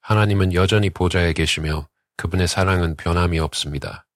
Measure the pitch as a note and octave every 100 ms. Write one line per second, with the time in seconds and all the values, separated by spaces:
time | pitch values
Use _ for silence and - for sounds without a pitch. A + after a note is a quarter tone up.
0 | - G#2+ G#2 G2 F#2+ F2 F#2+ G#2+ G2+ -
1 | F2+ F2+ E2+ D#2+ D#2 - D#2 D2+ D2 _
2 | _ - - F#2 F2+ - F#2 F#2 E2+ D#2
3 | E2+ E2+ F2+ E2 D2+ - D2 D2 C#2+ -
4 | _